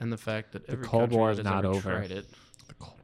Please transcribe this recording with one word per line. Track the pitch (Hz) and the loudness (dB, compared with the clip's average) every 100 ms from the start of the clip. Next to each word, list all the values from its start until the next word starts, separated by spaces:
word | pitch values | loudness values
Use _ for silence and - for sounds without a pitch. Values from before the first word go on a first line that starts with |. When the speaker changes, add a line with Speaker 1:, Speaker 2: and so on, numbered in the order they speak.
Speaker 1:
And | 117 | -6
the | 113 | -4
fact | - 110 110 | -4 -6 -6
that | - - | -12 -8
Speaker 2:
The | |
Speaker 1:
every | 135 120 | -8 0
Speaker 2:
Cold | 117 | 2
Speaker 1:
country | 117 117 | 4 6
Speaker 2:
War | 110 | 4
is | 104 | 4
Speaker 1:
that | 101 | 0
has | |
Speaker 2:
not | 95 | 2
Speaker 1:
ever | 98 | 2
Speaker 2:
over. | 98 95 92 | 0 0 -2
Speaker 1:
tried | 95 | -4
it. | 95 - - - - - | -8 -10 -18 -20 -20 -20
Speaker 2:
The | |
Cold | - - - | -18 -18 -18